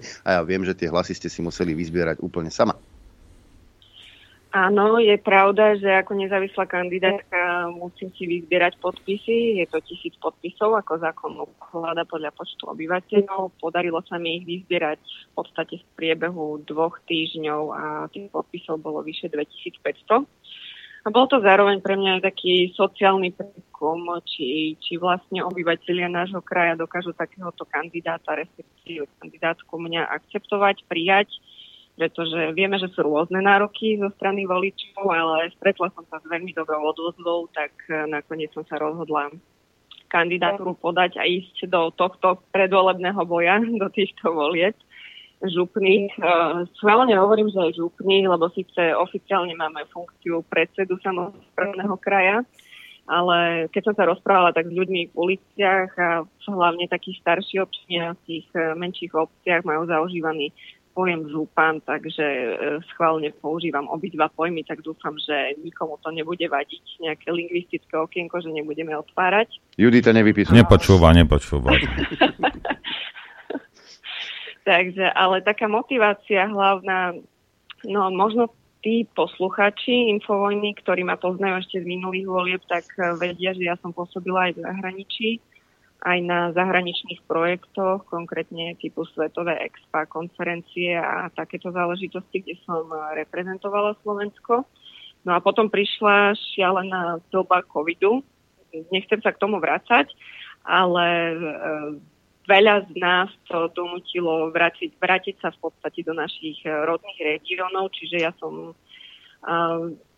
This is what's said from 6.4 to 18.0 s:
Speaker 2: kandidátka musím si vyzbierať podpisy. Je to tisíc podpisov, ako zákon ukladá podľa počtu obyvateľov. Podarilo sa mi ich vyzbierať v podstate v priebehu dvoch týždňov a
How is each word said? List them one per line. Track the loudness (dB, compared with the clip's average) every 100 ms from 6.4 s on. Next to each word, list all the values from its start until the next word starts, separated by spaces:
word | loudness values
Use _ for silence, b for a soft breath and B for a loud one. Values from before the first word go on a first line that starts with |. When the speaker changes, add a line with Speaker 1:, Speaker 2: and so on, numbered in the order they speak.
| -2 -4 -4
Speaker 2:
kandidátka | -2 -2 0 0 0 -4 -2 -2 -2 -4
musím | -8 -14 -12 -14 -10
si | -6
vyzbierať | -6 -2 2 0 0
podpisy. | -8 -6 -8 -6 -2 0 0 0
Je | -2
to | -4
tisíc | -6 -12 -12 _
podpisov, | -8 -8 -14 -2 0
ako | 0 -2 -4
zákon | -4 -6 -12 -10
ukladá | -14 _ -14 -10 -6 -4
podľa | -6 -6 -10
počtu | -10 -16 -14 -14
obyvateľov. | -12 -6 -6 0 0 0 -4 -8 _
Podarilo | -4 -2 -2 -4 -6
sa | -8
mi | -6 -6
ich | -8
vyzbierať | -10 -4 -2 -2 -4
v | -10 -20 -12 -10
podstate | -8 -8 -8 -10
v | _
priebehu | -8 -4 -2 -2 -6 -8 -8 -8
dvoch | -2 -2 -4 -6
týždňov | -4 -4 -6 -4 -4 -4
a | -6 -8 -8